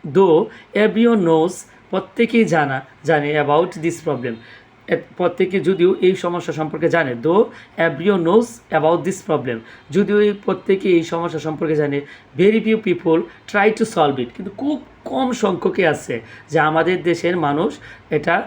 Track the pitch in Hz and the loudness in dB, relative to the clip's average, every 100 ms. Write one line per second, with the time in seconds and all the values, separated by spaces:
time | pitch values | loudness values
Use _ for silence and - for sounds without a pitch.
0 | 160 147 190 156 226 - - 202 214 190 | 0 2 4 4 2 -10 -8 0 0 2
1 | 233 226 165 160 170 185 - _ _ 185 | 2 4 4 2 2 -4 -18 _ _ -6
2 | - - 233 233 214 160 143 135 - _ | -6 -2 0 2 2 2 0 -4 -10 _
3 | 143 156 143 151 143 147 180 165 165 - | 0 0 2 -2 2 2 0 -4 -6 -4
4 | 165 131 123 113 - - _ _ - - | -6 -6 -6 -10 -16 -20 _ _ -4 -4
5 | - - 180 - 185 190 156 185 180 - | -4 -4 -4 0 -2 0 0 2 2 4
6 | 185 185 175 175 160 151 156 151 160 170 | 0 0 -4 -4 -6 -6 -6 -2 0 0
7 | 143 120 147 190 233 - - - 165 147 | -2 -2 2 2 2 -4 -18 -2 -2 0
8 | 180 196 165 208 233 - _ 160 151 170 | 0 2 4 2 2 -10 _ 0 2 0
9 | 147 - - 147 123 113 - - - 156 | -2 -8 -4 -4 -2 -8 -10 -20 -4 -2
10 | 202 208 208 202 - 185 - 190 - 170 | 2 2 2 0 -4 -4 -2 -2 2 2
11 | 160 170 170 156 156 156 160 151 143 143 | 2 -4 -4 -6 -8 -4 -2 0 0 -4
12 | 143 - - 131 196 220 220 220 190 170 | -8 -20 -14 2 2 4 0 0 0 -2
13 | - 165 - - - 208 208 214 220 - | 2 0 0 -14 -4 2 2 2 -2 2
14 | 147 131 120 - 185 - 277 285 - - | 0 0 -6 -8 -14 -6 -4 -4 -8 -20
15 | - 262 254 240 202 180 190 170 170 143 | -8 -4 -4 -2 -2 -2 -2 0 0 0
16 | - 117 - - - 156 151 160 165 180 | -6 -10 -10 -20 -4 0 2 2 0 0
17 | 160 170 170 180 147 143 214 - - - | -2 -2 -2 -2 -2 -2 -4 -6 -20 -20
18 | - 151 170 180 | -4 -4 0 -2